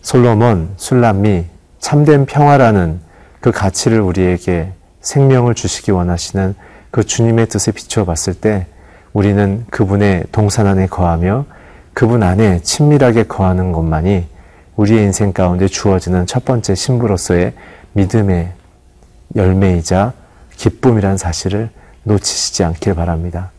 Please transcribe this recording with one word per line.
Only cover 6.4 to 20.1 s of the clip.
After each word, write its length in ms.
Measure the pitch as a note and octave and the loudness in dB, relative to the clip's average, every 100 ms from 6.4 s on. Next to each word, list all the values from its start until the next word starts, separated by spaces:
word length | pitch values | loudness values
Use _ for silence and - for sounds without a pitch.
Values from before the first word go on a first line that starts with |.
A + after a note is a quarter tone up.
| F#2+ F#2 - - - | -4 -6 -16 -20 -8
그 140 | - | -4
주님의 440 | G#2 - A#2 A2+ A2+ | -4 0 0 2 0
뜻에 240 | - - | -2 -4
비추어 320 | G#2 - - | -6 -6 -4
봤을 300 | F#2 E2 - | -2 -4 -4
때 320 | F2 A2 G#2 F2+ - - - _ | -4 -2 -2 -6 -14 -20 -20 _
우리는 520 | G#2+ G2+ G2+ G2+ A2 A#2 | 0 2 2 0 -2 -8
그분의 540 | - G2 G2+ G#2 F#2 - | -4 0 2 2 0 -2
동산 360 | - G#2 G2 G2+ | 0 0 2 2
안에 220 | F#2+ F#2+ | 2 0
거하며 580 | - F2 E2 F2+ A2 C#3+ - - - - | 0 0 0 0 -2 -4 -14 -20 -20 -14
그분 280 | - A2+ A#2 | -2 0 2
안에 380 | A2 F#2 A2 F2 | 2 2 2 2
친밀하게 640 | - - D3 D3 B2+ A2+ | -2 0 2 4 4 2
거하는 480 | A2 - F#2+ F#2 F#2 | 0 0 0 0 -2
것만이 560 | E2 E2 D#2+ F2 G2 E2 - - - _ - | -2 -2 -2 0 0 -2 -14 -20 -20 _ -2
우리의 280 | G#2 A2 | 2 2
인생 280 | G#2 F#2+ G2+ | 2 0 -2
가운데 360 | F2+ F#2 F2+ F#2+ | 0 0 2 -2
주어지는 580 | - G#2 F#2+ - F2+ F2+ | 0 0 0 0 -2 0
첫 180 | B2+ | -4
번째 300 | - B2+ - | -2 -4 -2
신부로서의 800 | F#2+ - B2 A#2 F#2 - F2 F2+ - - - - | -4 -2 -2 0 -2 0 0 0 -6 -20 -20 -8
믿음의 580 | G#2 F#2+ A2+ G2+ F2+ E2+ F2+ _ _ _ _ _ _ _ | -2 0 2 0 0 -4 -10 _ _ _ _ _ _ _
열매이자 800 | A2+ F#2 F#2+ G2 F2 D#2+ F#2 G#2+ | 0 2 2 2 0 0 0 0